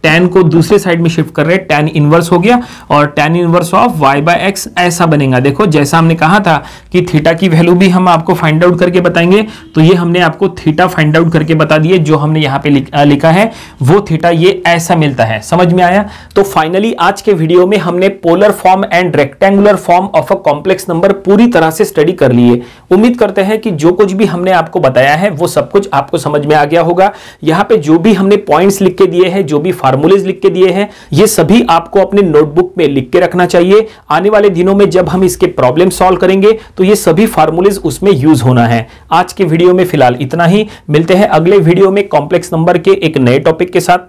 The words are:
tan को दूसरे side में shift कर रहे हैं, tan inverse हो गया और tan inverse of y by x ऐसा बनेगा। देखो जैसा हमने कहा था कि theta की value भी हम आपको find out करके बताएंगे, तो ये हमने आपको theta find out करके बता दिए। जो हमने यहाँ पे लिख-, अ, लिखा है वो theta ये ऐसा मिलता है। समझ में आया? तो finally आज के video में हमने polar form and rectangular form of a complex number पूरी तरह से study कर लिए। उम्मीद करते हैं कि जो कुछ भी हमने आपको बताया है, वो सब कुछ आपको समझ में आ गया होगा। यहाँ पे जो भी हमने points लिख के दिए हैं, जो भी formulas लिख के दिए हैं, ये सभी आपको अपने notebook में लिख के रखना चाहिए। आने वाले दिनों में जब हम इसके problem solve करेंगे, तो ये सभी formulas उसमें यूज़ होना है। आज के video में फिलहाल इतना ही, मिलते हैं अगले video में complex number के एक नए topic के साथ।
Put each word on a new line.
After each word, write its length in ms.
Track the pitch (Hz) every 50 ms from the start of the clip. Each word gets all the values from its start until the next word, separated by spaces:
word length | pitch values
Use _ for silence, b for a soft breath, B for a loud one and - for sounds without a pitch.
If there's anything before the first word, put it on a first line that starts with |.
| -
tan 220 | 156 156 170 180 180
को 140 | 170 190
दूसरे 360 | 185 160 156 170 160 - 208 202
side 220 | 202 185 170 170
में 100 | 170 170
shift 240 | 165 - 156 156 -
कर 120 | - 147
रहे 100 | 160 175
हैं, 120 | 190 185 -
tan 200 | 151 147 151 156
inverse 440 | 151 160 147 147 156 175 165 170
हो 60 | 180 175
गया 240 | 170 220 247 247 247 B B B B B
और 240 | - 147 147 147 147 -
tan 180 | 147 151 165
inverse 380 | 175 175 170 165 175 165 170 -
of 280 | 214 226 247 180 160
y 240 | 143 135 139 143 147
by 260 | 170 175 - 170 190
x 160 | 196 - - - - -
ऐसा 280 | 180 175 165 170 180
बनेगा। 340 | 165 156 147 139 135 131 123
देखो 260 | 131 143 143 - -
जैसा 320 | 185 151 147 143 143 - 165
हमने 160 | 165 165 165
कहा 260 | 165 160 156 190 208
था 240 | 202 185 160 143 B B B B B B
कि 100 | - 180
theta 360 | 175 - - 151 147 170 170 165
की 100 | 196 190
value 260 | 160 160 175 170 180
भी 140 | 175 196 185
हम 200 | 180 185 185 180
आपको 260 | 175 165 160 - 180
find 300 | 165 - 156 151 156 175
out 140 | 175 175 165
करके 220 | 185 175 175 185
बताएंगे, 460 | 175 175 165 170 170 175 190 214 220 220 B B B B -
तो 60 | 160
ये 140 | 156 165 196
हमने 260 | 175 175 170 170 180
आपको 280 | 180 160 156 - 202 185
theta 380 | 175 - - 160 151 151 180
find 300 | 185 - - 156 151 151
out 160 | 160 165 165
करके 220 | 165 160 151 151 160
बता 240 | 156 156 151 156 156
दिए। 200 | 156 160 185 185
जो 180 | 156 147 156
हमने 240 | 139 143 151 156 156
यहाँ 180 | 151 135 135 135
पे 120 | - 143
लिख-, 240 | 143 139 135 - -
अ, 100 | 147 143
लिखा 260 | 143 143 139 160 165
है 220 | 170 185 214 226 B B B B B B
वो 240 | 135 123 170 208 202 -
theta 180 | 160 156 - 170 175
ये 280 | 156 165 185 202 - -
ऐसा 300 | 175 170 170 165 - 180
मिलता 280 | 165 156 143 135 127 113
है। 160 | 110 113 107
समझ 320 | - - - 170 180 165
में 120 | 170 185 180
आया? 260 | 175 180 202 208 202 B B B B -
तो 60 | 208
finally 500 | 196 196 - 185 156 160 175 190 208 226 - -
आज 220 | 175 180 202 -
के 100 | - 220
video 340 | 202 165 160 160 175 180 180
में 120 | 185 208 196
हमने 400 | 160 170 175 180 190 196 - - -
polar 260 | 165 170 156 - 208
form 320 | 196 - - 185 185 190 - - -
and 180 | 175 185 175
rectangular 640 | 147 147 143 135 - _ - 196 196 202 202 208 202
form 320 | 185 - - 175 180 190 196 - 170
of 40 | 135
a 120 | - 196 185 - 156
complex 420 | 143 143 - 180 185 185 - -
number 220 | 170 165 180 196
पूरी 340 | 196 - - 185 202 208 233
तरह 240 | 240 240 165 160 160
से 140 | 160 - 208
study 280 | 190 - 165 151 -
कर 200 | 185 - 147 131
लिए। 300 | 120 120 120 120 120 120 120 B B B B B
उम्मीद 280 | 180 190 220 247 240 240
करते 240 | 226 202 - 202
हैं 180 | 190 196 214 220
कि 100 | 220 220
जो 220 | 180 147 143 165
कुछ 200 | 180 180 208 190
भी 120 | 185 190 226
हमने 280 | 180 156 175 175 185
आपको 280 | 190 170 160 165 - 190
बताया 340 | - 131 127 127 131 139 147
है, 160 | 156 190 208
वो 160 | 170 139 175
सब 240 | 170 - 151 139 -
कुछ 180 | - 202 196 - -
आपको 240 | 139 139 - - 160
समझ 280 | 156 151 147 147 147
में 100 | 147 151
आ 80 | 151 143
गया 180 | 143 160 170
होगा। 300 | 160 165 170 175 185 208 202 B B B B B -
यहाँ 200 | 151 156 180 208
पे 120 | - 226
जो 220 | 190 143 147 160 175
भी 160 | 165 226 208
हमने 220 | 180 190 196 202
points 440 | 202 - - 147 156 185 202 196 -
लिख 180 | 196 185 180 -
के 80 | 196
दिए 220 | 180 170 175 185 175
हैं, 180 | 180 196 190
जो 120 | 135 151 147
भी 140 | 151 185
formulas 540 | 175 - - 131 135 135 147 165 190 202 185
लिख 140 | 185 185 -
के 100 | - 196
दिए 180 | 165 180 185 185
हैं, 220 | 175 196 208 202 B B B B
ये 140 | - 139 208
सभी 400 | 208 - - - 147 196 240 233 -
आपको 300 | 165 160 165 - - 202
अपने 220 | 190 - 196 202
notebook 520 | 202 175 151 147 156 151 143 170 180 180 - -
में 100 | 165 143
लिख 220 | 143 139 127 -
के 80 | - 175
रखना 260 | 180 165 - 180 180
चाहिए। 400 | 175 - 180 170 185 196 214 220 214 B B B B
आने 200 | 151 165 185 202
वाले 200 | 214 208 208 202
दिनों 240 | 185 165 180 190 196
में 160 | 202 208 175
जब 180 | 156 180 180 156
हम 160 | 170 185 190
इसके 220 | 180 180 - 185
problem 440 | 175 - - 131 123 127 156 175 185
solve 260 | 180 - 190 185 190
करेंगे, 420 | 180 190 180 190 196 196 214 220 220 B B B
तो 80 | - 185
ये 120 | 185 208
सभी 300 | 202 - 185 165 160 220
formulas 540 | 226 - - 156 156 160 170 185 202 202 196 -
उसमें 280 | 160 131 - 185 202
यूज़ 300 | 196 131 131 156 156 -
होना 240 | 104 131 123 123 120
है। 220 | 113 113 117 113 B B B B B
आज 200 | - 170 180 175
के 120 | - - 196
video 300 | 170 156 165 175 180 180
में 100 | 185 185
फिलहाल 320 | 180 - 147 131 123 123 123
इतना 240 | 135 127 156 165 170
ही, 240 | 170 185 208 220 214 B B B -
मिलते 240 | 147 151 165 165 175
हैं 140 | 185 208 -
अगले 300 | 160 156 165 175 202 196
video 320 | 170 160 180 185 196 190
में 180 | 196 202 196 196
complex 440 | - 151 143 147 180 175 170 -
number 260 | - 160 160 170 175 175
के 120 | 160 190
एक 280 | 196 190 - 156 160 147
नए 200 | 131 120 123 139
topic 340 | - 160 165 - 180 180
के 80 | - 175
साथ। 180 | 170 - 180 180 180